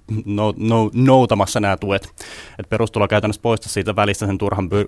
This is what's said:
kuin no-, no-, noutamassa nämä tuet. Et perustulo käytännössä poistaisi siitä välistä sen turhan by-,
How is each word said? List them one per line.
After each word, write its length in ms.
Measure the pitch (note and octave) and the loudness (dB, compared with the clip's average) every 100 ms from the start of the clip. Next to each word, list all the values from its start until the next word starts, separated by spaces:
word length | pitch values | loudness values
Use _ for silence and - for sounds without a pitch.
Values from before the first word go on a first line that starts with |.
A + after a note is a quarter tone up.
| - | -6
kuin 160 | A2 | -8
no-, 300 | G2+ G2+ G#2+ - | -4 -2 -2 0
no-, 340 | A2 A2+ G#2+ | 0 2 2
noutamassa 680 | A#2+ C3+ C3 A#2+ G#2+ G2 A#2 | 2 6 6 6 2 0 0
nämä 160 | G2+ F#2 | -2 -2
tuet. 360 | G2+ G2 - - - - - - | -2 -4 -4 -16 -18 -18 -18 -16
Et 100 | - | -6
perustulo 400 | A2 A2+ A2+ G2+ | -2 -2 0 2
käytännössä 340 | G#2+ G#2+ G#2 | 2 0 -2
poistaisi 300 | A#2+ A2 - | -2 -2 -2
siitä 240 | - F#2+ G#2 | -4 -2 0
välistä 300 | G#2 G2 G2+ | 0 0 -2
sen 120 | G2 | -2
turhan 300 | G2+ F#2+ F#2 | -2 -2 0
by-, 160 | G2+ | 0